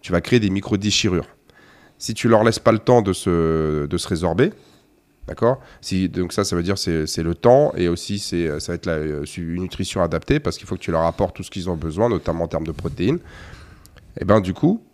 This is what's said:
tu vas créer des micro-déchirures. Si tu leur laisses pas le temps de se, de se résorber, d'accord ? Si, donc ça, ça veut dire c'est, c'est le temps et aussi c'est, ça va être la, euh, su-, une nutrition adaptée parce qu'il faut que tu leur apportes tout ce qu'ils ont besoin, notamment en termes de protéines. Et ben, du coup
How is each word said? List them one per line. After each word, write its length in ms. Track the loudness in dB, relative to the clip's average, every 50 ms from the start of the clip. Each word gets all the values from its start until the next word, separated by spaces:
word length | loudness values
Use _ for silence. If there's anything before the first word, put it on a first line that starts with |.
tu 100 | -4 0
vas 100 | 0 0
créer 180 | 2 4 2 4
des 100 | 4 2
micro-déchirures. 760 | 0 -2 -2 -2 -2 0 0 0 0 2 0 2 0 0 -2 -4 -16 _ _ _ _ _ -20 -20 -20 -20 -20 -20 _
Si 160 | _ -10 -8 -6
tu 140 | -2 4
leur 160 | 6 6 6 6
laisses 160 | 4 2 4
pas 120 | 2 2
le 80 | 2 4
temps 220 | 4 4 4 6
de 120 | 6 2 -2
se, 720 | 0 0 2 2 2 2 2 2 2 0 0 0 -2 -2
de 120 | -2 -4
se 100 | -4 -2
résorber, 440 | -4 -4 -2 0 0 2 4 2 2 0 -6 -20 _ _ _ _ _ _ _ _ _ _ _ -12
d'accord ? 320 | -12 -4 0 2 2 2 0 -6 -20 -20 -16
Si, 280 | -8 -4 0 0 0 0
donc 240 | 0 -2 -4 -2 -2
ça, 100 | -2 -2
ça 120 | 0 0
veut 80 | 0 0
dire 140 | 0 -2
c'est, 300 | -2 -2 -2 0 0 -2
c'est 160 | -2 -4 -4 -2
le 100 | -2 -2
temps 380 | 4 6 6 8 8 6 2 0
et 120 | 0 0
aussi 320 | 0 0 -2 -4 -6 -6 -6
c'est, 400 | -6 -4 -2 -2 -2 -2 -2 -4
ça 140 | -6 -8 -8
va 20 |
être 100 | -6 -4
la, 80 | -2 -2
euh, 320 | -2 -2 -4 -4 -6 -8
su-, 300 | -8 -8 -10 -8 -6 -4
une 60 | -4
nutrition 420 | -6 -6 -6 -6 -6 -4 0 0 0
adaptée 360 | 0 0 -4 0 0 0 0
parce 180 | 0 -4 -6
qu'il 100 | -6 -10
faut 80 | -10 -10
que 60 | -8
tu 100 | -4 -2
leur 120 | 0 0 0
apportes 320 | 0 0 0 -2 -2 -2
tout 80 | -10 -14
ce 80 | -10
qu'ils 180 | -10 -8 -6 -4
ont 80 | -4
besoin, 320 | -4 -4 -6 0 0 0 0
notamment 340 | 0 -2 -2 -4 -2 -2 -2
en 40 |
termes 200 | -2 -4 -4 -4
de 40 | -6
protéines. 480 | -8 -6 -8 -8 -4 -2 0 0 0 -2 -6 -14 -20 -20 -20 -20 -20 -20 -20 -20 -20 -20 -20 -20 -20 -20 -20 -18 -10 -10
Et 60 | -6
ben, 160 | -2 -2 -2
du 120 | -2 -4 -4
coup 300 | -2 -2 -2 -2 -2 -8 _